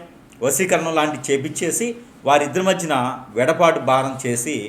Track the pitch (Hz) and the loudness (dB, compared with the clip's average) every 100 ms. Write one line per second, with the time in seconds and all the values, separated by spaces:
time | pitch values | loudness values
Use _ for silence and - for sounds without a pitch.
0 | - - - - 123 143 185 175 165 156 | -10 -20 -20 -6 -2 0 0 0 0 0
1 | 151 143 123 139 147 151 170 151 240 233 | 0 -2 -2 -2 -2 -4 -4 -2 -4 -6
2 | - - 131 147 143 170 190 175 170 135 | -14 -6 2 2 2 0 0 0 0 -2
3 | 123 123 - 104 131 160 170 156 127 131 | -2 -6 -6 0 0 4 4 4 2 2
4 | 135 123 127 120 156 135 | 2 -4 -4 -4 -4 -6